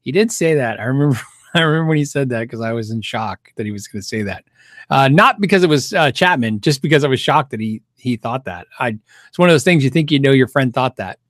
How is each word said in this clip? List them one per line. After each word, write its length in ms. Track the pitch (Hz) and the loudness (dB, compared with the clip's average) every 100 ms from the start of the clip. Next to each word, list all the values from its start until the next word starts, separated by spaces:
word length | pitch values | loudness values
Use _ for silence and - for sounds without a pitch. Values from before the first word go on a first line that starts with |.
He 120 | - | -2
did 180 | 143 226 | 0 0
say 240 | - 165 | 0 0
that. 240 | 151 120 107 | 0 -2 -4
I 60 | |
remember, 340 | 110 139 147 127 - _ | -4 0 2 0 -6 _
<laughs> 180 | _ | _
I 60 | 175 | 0
remember 260 | 165 156 160 | 2 0 0
when 100 | 156 | 0
he 60 | |
said 240 | 143 143 135 | -2 -2 -2
that 200 | 117 117 | -4 -6
'cause 120 | 113 | -6
I 120 | 113 | -6
was 180 | 117 110 | -4 -6
in 100 | 113 | -8
shock 500 | 104 117 107 98 _ - | -6 -6 -6 -10 _ -10
that 100 | 107 | -8
he 60 | |
was 160 | 104 101 | -8 -10
gonna 140 | 104 | -12
say 200 | 98 110 | -8 -6
that. 220 | 101 92 _ _ _ - - | -6 -8 _ _ _ -20 -2
Uh, 200 | 139 135 | 2 4
not 320 | 151 233 233 | 6 4 2
because 240 | 196 190 | 0 2
it 40 | 180 | 4
was, 240 | 151 - | 2 0
uh, 200 | 185 151 | 0 0
Chapman, 480 | 135 180 165 113 107 | 2 2 2 -2 -2
just 220 | 156 143 | -2 0
because 200 | 151 147 | 2 2
I 60 | 139 | 2
was 120 | 127 | 0
shocked 300 | - 147 135 | 0 0 -2
that 100 | 110 | -6
he, 220 | 110 110 _ _ | -6 -8 _ _
he 200 | 123 120 | -6 -6
thought 280 | 120 127 | -4 -8
that. 240 | 135 87 - - | -8 -14 -16 -6
I, 180 | 127 107 _ _ _ | -6 -6 _ _ _
it's 100 | - | 0
one 100 | 175 | 4
of 60 | |
those 100 | 160 | 4
things 180 | - 175 | 4 2
you 80 | 135 | 2
think 220 | 165 151 | 0 0
you 80 | 147 | 2
know 120 | 139 | 4
your 160 | 135 123 | 4 4
friend 240 | 143 131 | 2 0
thought 240 | 120 127 - | 0 -4 -4
that. 220 | 95 - | -12 -12